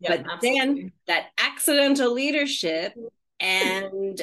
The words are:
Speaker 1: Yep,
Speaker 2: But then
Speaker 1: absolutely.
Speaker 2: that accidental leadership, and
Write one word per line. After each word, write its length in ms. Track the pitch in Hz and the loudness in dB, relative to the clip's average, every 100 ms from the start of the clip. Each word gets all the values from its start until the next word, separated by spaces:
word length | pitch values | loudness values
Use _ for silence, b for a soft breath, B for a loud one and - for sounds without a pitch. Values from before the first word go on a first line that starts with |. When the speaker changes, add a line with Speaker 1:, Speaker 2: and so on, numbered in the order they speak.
Speaker 1:
Yep, 100 | 180 | -2
Speaker 2:
But 140 | 170 160 175 | -2 -2 -2
then 180 | 240 277 | 0 2
Speaker 1:
absolutely. 340 | 269 277 190 - - | 2 -2 -6 -10 -2
Speaker 2:
that 200 | 165 - - | -2 -2 -2
accidental 760 | 247 277 - 285 277 277 247 | -2 0 2 4 4 4 2
leadership, 840 | 240 285 294 285 277 170 160 190 233 233 - _ - | 2 0 0 0 -2 -2 -2 -4 -8 -16 -18 _ -6
and 840 | 185 190 185 190 196 190 196 190 | -2 2 2 0 -4 -4 -4 -6